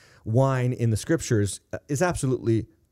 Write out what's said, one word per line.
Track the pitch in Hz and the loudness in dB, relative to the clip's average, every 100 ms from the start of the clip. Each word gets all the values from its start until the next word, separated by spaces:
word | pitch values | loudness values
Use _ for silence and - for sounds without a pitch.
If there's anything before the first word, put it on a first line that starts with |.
| - - | -20 -14
wine | - 117 135 131 123 | 0 2 2 2 0
in | 127 117 | 0 0
the | 107 | 0
scriptures, | - 160 - 113 101 - - | 0 -2 2 0 0 -4 -12
uh, | - - | -12 -6
is | 143 | -2
absolutely | 180 165 131 127 117 113 - _ _ | 0 0 -2 -2 0 -2 -2 _ _